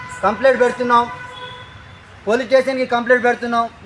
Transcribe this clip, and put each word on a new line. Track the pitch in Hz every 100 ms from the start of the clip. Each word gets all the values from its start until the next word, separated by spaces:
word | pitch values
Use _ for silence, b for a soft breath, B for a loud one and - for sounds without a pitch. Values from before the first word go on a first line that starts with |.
| - -
కంప్లైంట్ | 190 208 269 233
పెడుతున్నాం, | 240 247 240 240 233 - - - - - - - - - - - 190
పోలీస్ | 233 247
స్టేషన్కి | 262 254 262 254
కంప్లైంట్ | 240 240 247
పెడుతున్నాం. | 240 240 240 233 233 -